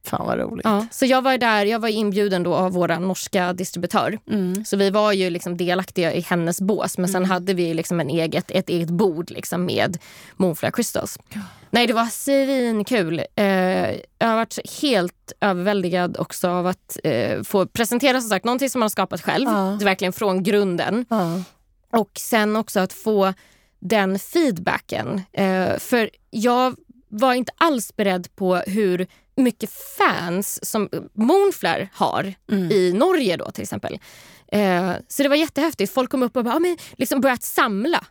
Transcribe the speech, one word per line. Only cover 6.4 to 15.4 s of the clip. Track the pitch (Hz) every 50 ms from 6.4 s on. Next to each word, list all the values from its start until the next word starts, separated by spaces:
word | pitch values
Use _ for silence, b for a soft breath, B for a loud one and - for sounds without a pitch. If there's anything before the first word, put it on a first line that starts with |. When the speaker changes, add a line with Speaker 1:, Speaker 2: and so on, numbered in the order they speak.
| 165 165 175 -
Speaker 2:
bås, | 196 185 220 - - 196 - -
men | 180 175
sen | 196
Speaker 1:
Mm. | 185 185 185
Speaker 2:
hade | 185 180 175 185 196
vi | 180 175 165 165
liksom | 160 165 - 180 170
en | 156 139
eget, | 160 170 160 160 156 151 - -
ett | - 185 185 -
eget | 175 175 170 160
bord | 175 170 220 190 160 156 175 -
liksom | - - - - - 175 180
med | 180 113 107 104 - 180 165 B B B B B B B B
Moonflower | 190 180 156 - - -
Crystals. | - - 233 - - - - 208 - - _ _ B
Speaker 1:
Ja. | 214 202 180 B B B B
Speaker 2:
Nej, | - 233 240 233
det | 233
var | 220 233
svinkul. | 233 - - - - 277 277 269 262 277 262 247 233 226 214 208 - 254 226 185 160 165 156 - - _
Eh, | - 208 196 196 185 185 185 190 185 180 - - - - _ _ _
jag | - 226
har | 226
varit | 220 226 220 - - - - - -
helt | - 294 254 196 175 180 - _ _ - - _